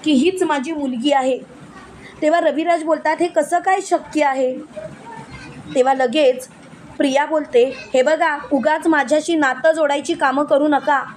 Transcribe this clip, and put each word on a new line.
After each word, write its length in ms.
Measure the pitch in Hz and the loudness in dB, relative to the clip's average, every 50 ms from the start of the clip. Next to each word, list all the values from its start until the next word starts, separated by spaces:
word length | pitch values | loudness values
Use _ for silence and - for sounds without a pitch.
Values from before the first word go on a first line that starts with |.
| - | 0
की 80 | 311 302 | 2 2
हीच 300 | 254 262 349 381 370 349 | 4 4 2 0 0 -2
माझी 300 | 320 302 285 247 302 330 | -2 -2 -2 -2 -6 -6
मुलगी 400 | 302 285 262 254 233 226 294 277 | -6 -6 -6 -6 -2 -2 0 0
आहे." 260 | 277 254 262 262 - - - - - - - - - - - - - - - - - - | 2 2 0 -2 -4 -6 -14 -20 -20 -20 -20 -20 -20 -20 -20 -20 -20 -20 -20 -10 -2 0
तेव्हा 180 | 302 311 339 | 2 2 4
रविराज 420 | 330 320 277 277 320 349 339 339 311 | 2 2 0 0 0 0 0 0 2
बोलतात, 340 | 311 320 302 311 311 311 311 | 0 -2 0 0 -2 0 0
"हे 60 | 339 | -2
कसं 320 | 349 339 330 294 294 339 349 | 0 0 -2 0 0 0 -2
काय 220 | 349 381 381 392 | 2 2 0 0
शक्य 440 | 381 - 359 330 320 - - 302 294 | 0 -2 -2 -2 -2 -4 -2 0 0
आहे?" 320 | 277 269 269 262 254 254 277 302 - - 622 622 622 - - - 932 - 906 - - - - - - - - - - - | 0 0 0 -2 -2 -2 -6 -10 -14 -16 -14 -14 -14 -16 -16 -18 -18 -16 -16 -16 -18 -18 -20 -18 -18 -18 -18 -16 -6 0
तेव्हा 200 | 269 254 262 269 | 2 2 2 4
लगेच 540 | 262 262 247 226 311 302 262 262 254 - - - - - - - - - - - - | 2 0 0 2 2 2 2 2 0 -6 -16 -20 -20 -20 -20 -20 -20 -20 -20 -4 -2
प्रिया 280 | - 285 262 277 294 | 0 0 2 0 0
बोलते, 500 | 302 311 311 294 - - 240 240 269 262 - - - - | 0 -2 -4 -4 0 2 2 2 2 0 -8 -14 -4 0
"हे 80 | 262 254 | 0 2
बघा, 360 | 277 311 311 339 320 294 285 294 - 294 | 2 2 2 2 0 0 -2 -4 -2 -2
उगाच 340 | 269 226 311 311 330 311 | 0 2 2 0 2 2
माझ्याशी 480 | 339 320 294 269 233 294 302 302 - 339 | 2 2 2 2 2 0 0 0 0 0
नातं 380 | 311 294 262 254 262 - 320 320 | 2 2 0 0 2 2 2 2
जोडायची 420 | 320 311 285 285 285 - - 339 | 2 2 0 0 -2 -2 -4 -4
कामं 300 | - 302 269 262 277 294 | 0 0 0 0 0 0
करू 240 | 285 311 285 294 302 | 2 2 2 4 2
नका. 360 | 294 269 262 - 294 269 247 - - | 2 0 2 2 0 0 0 -6 -14